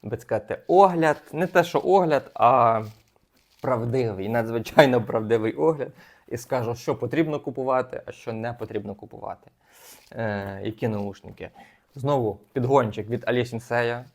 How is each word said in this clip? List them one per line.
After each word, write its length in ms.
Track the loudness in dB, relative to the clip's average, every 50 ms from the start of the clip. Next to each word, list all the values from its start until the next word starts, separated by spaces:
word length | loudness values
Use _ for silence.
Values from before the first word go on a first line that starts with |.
| -8
би 140 | -8 -8
сказати, 420 | -8 -6 -4 -4 -4 -4 -6 -10 -10 -2
огляд. 540 | 2 6 6 6 6 6 4 2 2 2 0 -4 -10 -4
Не 140 | -4 -4
те, 160 | 2 2 2 2
що 160 | 4 0 0
огляд, 520 | 2 4 4 4 4 4 2 0 0 -4 _
а 500 | 4 4 6 6 6 6 4 4 2 -2 -6 -14 _ _ _ _ _ _ _ _ _ _ _ _ _
правдивий, 680 | -4 -2 -2 -2 -2 -2 0 0 0 0 -2 -4 -4 -2
надзвичайно 760 | -2 -2 -2 -2 -4 -4 -6 0 6 6 6 6 6 2 0
правдивий 500 | 0 -2 -4 0 2 0 2 2 -2 -2
огляд. 380 | 0 0 0 0 0 -6 -12 -12 -20 -20 _ _ _ _
І 100 | -10 -10
скажу, 380 | -10 -6 -4 -4 -2 -2 -4 -6
що 200 | -6 -4 -6 -4
потрібно 440 | -4 -4 -4 0 0 0 0 -2 -6
купувати, 640 | -6 -8 -8 -6 -2 0 0 0 -2 -4 -8 -14 -14
а 60 | -14
що 220 | -18 -14 -12 -10 -8
не 200 | -6 -8 -8 -8
потрібно 420 | -10 -12 -8 -8 -8 -8 -8 -12
купувати. 560 | -14 -16 -20 -18 -14 -12 -12 -14 _ _ -20 _ _ _ _ _ -20 -20 -20 -20 -20 _ _
Е, 500 | -10 -6 -4 -4 -4 -4 -6 -8 -10 -8 -8
які 240 | -8 -8 -4 -4
наушники. 600 | -4 -4 -4 -6 -8 -10 -14 -18 -20 -16 -16 -16 -16 _ -20 -20 _ _ _ _ _ _
Знову 440 | -8 -2 -2 0 0 0 -2 -4 -6 _ _ _
підгончик 560 | -4 0 4 4 4 4 2 -4 -6 -6 -6
від 140 | -6 -6 -2
Алі 180 | -2 0 0 -2
Сінсея. 600 | -2 -6 -10 -8 -4 -2 -2 0 -2 -4 -6 -10 -16 _